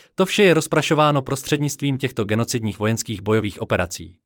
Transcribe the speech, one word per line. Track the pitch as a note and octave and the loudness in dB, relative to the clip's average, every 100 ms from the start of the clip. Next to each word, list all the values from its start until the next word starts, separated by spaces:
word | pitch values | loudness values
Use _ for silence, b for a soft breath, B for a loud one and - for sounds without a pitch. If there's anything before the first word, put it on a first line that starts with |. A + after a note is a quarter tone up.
| B B | B B
to | F#3 | 0
vše | - | 4
je | G3 | 4
rozprašováno | D#3+ - D#3 - D3+ D3+ C#3+ | 4 2 0 2 4 4 2
prostřednictvím | C3 C3+ - C#3+ C#3+ - C#3+ C3 | 0 -6 -2 -2 -2 -2 -4 -2
těchto | C3 - G2 | -4 -4 -2
genocidních | G#2+ A#2 A#2+ G#2+ F#2+ | 0 -2 -2 -4 -2
vojenských | G#2+ A2+ - G2+ | -2 -2 -4 -6
bojových | G2+ A2 G#2 F#2 | 0 0 0 -6
operací. | A2+ G2+ F2 - E2+ F2 | -4 -2 -2 -8 -16 -20